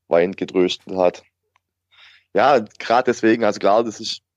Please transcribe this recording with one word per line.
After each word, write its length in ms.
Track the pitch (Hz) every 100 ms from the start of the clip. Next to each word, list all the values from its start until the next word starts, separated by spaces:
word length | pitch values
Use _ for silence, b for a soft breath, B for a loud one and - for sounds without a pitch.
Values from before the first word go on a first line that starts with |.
| -
weinend 300 | 85 90 95
getröstet 580 | - 92 90 - - 92
hat. 280 | 90 - - _ _ _ _ _ _ b b b b
Ja, 260 | 95 127 135 107 -
grad 280 | - 117 127
deswegen, 360 | 117 110 117
also 160 | 107 104
klar, 240 | 98 107
das 160 | 117 104
ist 220 | 113 - _